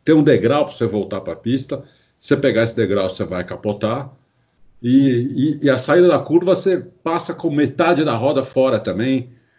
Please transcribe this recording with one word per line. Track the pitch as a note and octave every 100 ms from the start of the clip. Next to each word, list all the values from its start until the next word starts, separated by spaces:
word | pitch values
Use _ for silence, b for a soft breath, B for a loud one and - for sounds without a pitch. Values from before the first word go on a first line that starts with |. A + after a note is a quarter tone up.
tem | - D#3
um |
degrau | D3+ A#2 G#2+ D3 D3
pra |
você | - A2
voltar | G#2 F#2+ G2
pra | F2 E2
pista, | A2+ C3 - C#3 b b b b
você | - C#3
pegar | C#3 A2
esse | A#2 A#2
degrau, | G2+ G2+ F#2
você | -
vai | F#2 F2+
capotar, | F2+ F2+ G#2+ G2+ G#2+ A#2+ C#3 - _ _ _ _ - _
e, | A#2+ C3+ C#3 A#2+ B2+ - D3 C#3+
e, | C#3+
e |
a | B2+
saída | - F3+ F3+
da | D3
curva, | - E3 F3 F3+
você | F#3+ F3+ - _
passa | - E3+ -
com | E3 E3
metade | D3 C#3 - C3 E3+
da | D3+ A2+
roda | C3 C#3
fora | C3 - C3 A2+
também, | - F#2 B2 C3 B2 b b